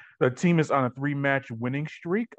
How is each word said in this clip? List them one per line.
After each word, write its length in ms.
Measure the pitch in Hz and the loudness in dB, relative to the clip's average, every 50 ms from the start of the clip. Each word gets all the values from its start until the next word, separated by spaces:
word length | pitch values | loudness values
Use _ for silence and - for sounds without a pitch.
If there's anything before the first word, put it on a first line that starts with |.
| - - _ - | -20 -16 _ 0
The 100 | 139 127 | 0 0
team 300 | 127 - - 175 175 160 | 2 2 2 4 4 4
is 100 | 147 - | 4 4
on 140 | - 139 131 | 2 2 2
a 60 | 123 | 0
three-match 600 | 123 135 135 143 143 139 139 139 139 135 131 - | -2 -4 -4 -4 -2 0 0 0 0 0 -2 -6
winning 380 | 123 113 117 123 135 143 156 151 | -8 -6 -4 -4 -4 -4 -6 -8
streak. 400 | - - - 170 180 220 240 - - | -10 -10 -6 -4 -2 -2 -4 -6 -4